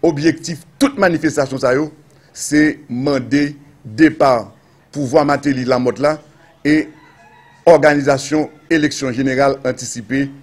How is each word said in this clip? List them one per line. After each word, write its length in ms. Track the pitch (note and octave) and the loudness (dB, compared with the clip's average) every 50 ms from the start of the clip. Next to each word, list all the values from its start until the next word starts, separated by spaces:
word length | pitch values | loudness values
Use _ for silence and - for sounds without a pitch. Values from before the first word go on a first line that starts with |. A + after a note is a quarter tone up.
| - | 0
obyektif 600 | E3 D#3+ C#3 D3 E3 D3+ - - - E3+ C#3 - _ _ _ | 0 0 2 0 0 0 0 -6 -12 -12 -12 -14 _ _ _
tout 220 | C4+ C#4 C#4 A3 | -2 -2 0 0
manifestasyon 600 | G3+ F#3 E3+ D3+ D#3+ D#3 C#3 D3 C#3 C3+ C3+ C3 C#3 | -2 0 -2 -2 -2 -2 -2 -2 -4 -4 -4 -2 0
sa 100 | B2+ B2+ | 0 0
yo, 160 | C3+ D#3 D3+ D3+ _ _ _ _ _ _ _ _ | 0 -2 -6 -10 _ _ _ _ _ _ _ _
se 420 | - - - D3 D3+ D3+ D#3 C#3+ - - _ | -14 -10 -2 2 2 2 2 0 -4 -10 _
mande 640 | A#2 A#2+ C3 D3 C#3+ C3+ A#2+ A2+ A#2+ C#3+ D3 C#3+ D3 C#3+ - _ _ _ _ | -8 -4 -2 -2 -2 -2 -2 -2 0 0 0 -2 -4 -12 -20 _ _ _ _
depa 640 | - G#2+ A2 D#3+ D#3 - - D3+ C#3 B2+ A#2 G#2 F#2+ - _ _ _ _ _ _ _ - | -16 0 2 2 2 4 4 2 2 2 2 -2 -6 -18 _ _ _ _ _ _ _ -8
pouvwa 320 | C#3+ C#3+ B2 A#2+ D#3+ D3 | -6 -6 0 2 2 2
Mateli 400 | C#3+ C#3+ C#3 - D3 C#3 B2+ B2+ | 2 0 -2 0 -2 -4 -2 0
Lamotte 380 | A#2+ B2+ B2 B2 B2 A2+ G#2 C3+ | 0 0 0 0 -2 -2 0 -2
la, 120 | D3 D#3 D3+ - - _ _ _ _ _ _ _ | -2 -2 -2 -10 -20 _ _ _ _ _ _ _
e 220 | C#3+ D3+ D#3 - - - - - - _ _ - - _ - _ _ _ _ _ E3+ | 0 0 0 0 -4 -12 -20 -20 -20 _ _ -20 -20 _ -20 _ _ _ _ _ 6
òganizasyon 800 | F3 - C#3+ D3+ D3 D3 C#3 C3 C#3+ C3+ - - D3+ D#3 D3+ - - - _ _ | 6 6 6 4 4 4 2 0 0 0 -2 -2 -2 -2 -2 -4 -8 -20 _ _
eleksyon 440 | E3 D#3+ D3+ D3 - - C#3+ C3 A#2+ | 0 0 0 0 -2 -2 -6 -6 -4
jeneral 440 | A#2 C#3 C3+ C3 B2+ C#3 C#3 C#3 C#3 - B2+ | -2 -2 -2 0 2 2 2 0 0 -4 -6
antisipe 580 | B2 - B2 A#2 - A#2+ A2 G2+ B2+ C3+ C#3 C#3 C#3 - | -6 -6 -8 -12 -12 -14 -10 -6 -4 -4 -4 -4 -8 -18